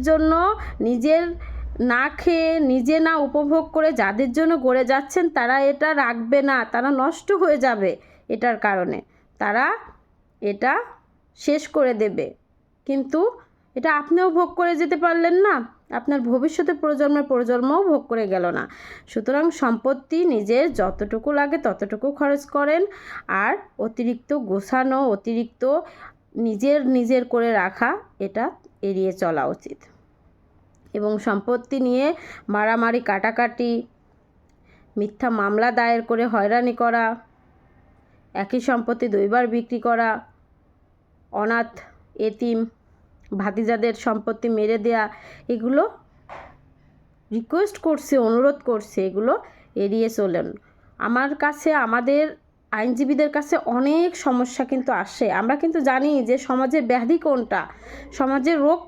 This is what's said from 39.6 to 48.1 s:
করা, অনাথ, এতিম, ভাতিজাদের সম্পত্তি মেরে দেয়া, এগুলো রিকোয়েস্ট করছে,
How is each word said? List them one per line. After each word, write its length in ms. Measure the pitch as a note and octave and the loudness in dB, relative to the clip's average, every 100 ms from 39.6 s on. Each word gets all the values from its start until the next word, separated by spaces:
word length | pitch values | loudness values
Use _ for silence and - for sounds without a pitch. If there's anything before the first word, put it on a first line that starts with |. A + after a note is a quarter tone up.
| A#3 A#3+ | -4 -4
করা, 300 | A#3 A#3 A3+ G#3+ - _ _ _ _ _ _ _ _ _ _ | -2 0 0 -2 -8 _ _ _ _ _ _ _ _ _ _
অনাথ, 400 | - G#3 A#3 A#3 - - - _ - | -4 -2 -2 -4 -8 -20 -20 _ -4
এতিম, 400 | G#3+ G#3+ A#3+ A3+ A3+ _ _ _ _ _ - G3 | -4 -2 -2 -2 -2 _ _ _ _ _ -10 -6
ভাতিজাদের 580 | F#3+ G3 A3 A#3 A#3 | -4 -2 -2 0 -2
সম্পত্তি 540 | A3+ - A3 A3 A3 A#3 | -2 -2 -2 -4 -4 -2
মেরে 300 | A3 G#3+ A3+ | 0 0 0
দেয়া, 260 | G#3+ A3+ G#3 - - - - | 0 0 -2 -6 -20 -14 -6
এগুলো 340 | A#3+ A3+ C#4 G#4+ - _ _ - - - - _ _ _ _ _ _ - | -4 0 2 2 -2 _ _ -20 -20 -20 -20 _ _ _ _ _ _ -8
রিকোয়েস্ট 460 | A3+ A#3 E4 G4+ - | -8 -2 -2 -2 -2
করছে, 360 | D#4+ D4 - | -2 -2 0